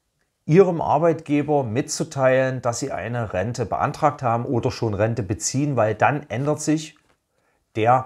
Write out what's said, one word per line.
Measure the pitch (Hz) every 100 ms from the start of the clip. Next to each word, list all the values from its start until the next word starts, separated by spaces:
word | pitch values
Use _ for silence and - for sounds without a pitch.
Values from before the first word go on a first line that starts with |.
| _ _ _ _ -
Ihrem | 170 185 165
Arbeitgeber | - 139 165 156 - 147 143 147
mitzuteilen, | 120 113 147 - 160 139 131 131 131 131
dass | 123 110
Sie | 143
eine | - 104 120 104
Rente | 92 107 123
beantragt | 107 - 120 - 151 139
haben | 127 117
oder | 127 120 -
schon | - 113
Rente | 98 110 117
beziehen, | 95 101 - 131 147
weil | 120 107
dann | 107 113 143 -
ändert | 117 143 151
sich | 160 156 - - _ _ _ _ _ _ _
der | 113 110 135